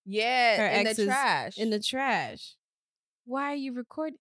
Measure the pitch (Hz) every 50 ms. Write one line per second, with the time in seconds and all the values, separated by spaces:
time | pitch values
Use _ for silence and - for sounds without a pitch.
0 | _ 190 196 214 220 240 254 254 240 233 214 208 214 185 - 202 202 220 220 220
1 | 208 202 254 277 277 226 170 143 117 180 - - 220 226 214 208 214 - - 262
2 | 269 269 220 180 139 110 - - - - - _ _ _ _ _ _ _ _ _
3 | _ _ _ _ _ 240 254 269 277 285 294 285 269 269 247 247 240 - - 311
4 | 311 311 262 -